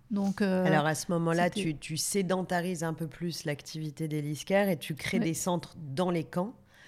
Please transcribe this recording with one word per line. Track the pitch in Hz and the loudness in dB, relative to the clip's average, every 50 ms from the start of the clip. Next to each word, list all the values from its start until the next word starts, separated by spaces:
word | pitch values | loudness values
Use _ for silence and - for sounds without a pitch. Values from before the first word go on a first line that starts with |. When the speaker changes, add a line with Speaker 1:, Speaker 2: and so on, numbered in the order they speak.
| - - | -8 -4
Speaker 1:
Donc, | 208 202 196 196 196 - | -2 0 0 0 2 2
euh, | 208 190 185 185 185 | 2 2 4 4 6
Speaker 2:
Alors | 180 156 151 147 | 6 6 6 6
à | 156 156 | 4 2
ce | - - - | 0 0 0
moment-là, | 175 165 165 165 165 170 175 | 0 2 2 4 4 4 4
Speaker 1:
c'était | 175 - 208 | 2 2 0
Speaker 2:
tu, | 185 160 147 131 | -2 -2 -2 -4
tu | - - 160 | -6 -6 -4
sédentarises | 156 - - - 202 190 170 190 185 175 - 180 175 170 185 185 147 165 | -4 -2 0 0 0 2 2 0 0 0 0 -2 -2 0 -2 -2 -2 -2
un | 165 | -4
peu | 156 - 165 | -4 -4 -6
plus | 151 - - 170 175 143 - - | -8 -6 -6 -6 -6 -4 -4 -4
l'activité | 151 147 - - - - 156 156 151 135 - 160 | -4 -4 -4 -8 -10 -8 -8 -8 -6 -6 -4 -4
des | 156 151 151 | -2 -2 -2
Lisker | 143 147 151 131 - - 190 196 202 196 | -2 -4 -6 -6 0 2 2 4 4 4
et | 170 | 0
tu | 131 - - 156 | 0 -2 -6 -6
crées | - - - - - | -6 -4 0 0 2
Speaker 1:
Oui. | - | 2
Speaker 2:
des | 165 160 | 0 0
centres | - - 190 175 165 - - - 175 | 0 0 0 0 0 -2 -6 -12 -12
dans | 160 135 135 170 180 180 | -10 -4 -2 0 0 2
les | 175 165 156 | 0 0 -2
camps, | - - 180 185 233 - - - - - - - | -2 -2 -2 -2 -2 -6 -12 -20 -20 -20 -20 -20